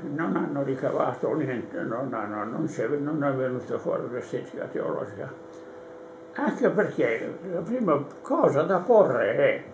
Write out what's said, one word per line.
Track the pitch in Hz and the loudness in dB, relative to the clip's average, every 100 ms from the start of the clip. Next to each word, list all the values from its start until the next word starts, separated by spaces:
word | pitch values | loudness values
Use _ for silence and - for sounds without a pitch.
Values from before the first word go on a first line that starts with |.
| 165 | -6
non | 147 180 | -4 0
hanno | 180 156 143 | 0 0 -2
ricavato | 135 135 135 151 147 123 135 | -2 0 0 0 -2 0 0
niente, | 147 131 120 - - | 0 0 -4 -6 -6
non | - 117 135 | -4 -4 -4
hanno, | 117 104 107 | -4 -4 -4
non | 107 143 151 | -4 -2 -4
c'è, | - 117 | -2 -2
non | 143 147 160 | 0 0 0
è | 143 | 0
venuto | 131 131 127 - 123 | 2 0 -2 -4 -4
fuori | - - 120 | -2 -2 -2
l'estetica | 123 - - - - | -6 -6 -6 -6 -8
teologica. | - - - - 107 104 135 - - - - - - - - - - | -6 -4 -2 -4 -6 -8 -10 -12 -16 -16 -16 -16 -16 -16 -16 -16 -10
Anche | - 285 - 220 | -2 -2 4 4
perché | 170 165 - 123 113 - - 185 | 4 2 2 2 2 -4 -8 -6
la | 170 | -4
prima | 170 247 202 139 139 - | -2 0 4 2 2 -12
cosa | - 311 214 135 | -2 4 6 4
da | 170 185 | 2 2
porre | 180 220 175 120 101 | 8 8 8 6 4
è | 120 135 - - | 6 4 4 -6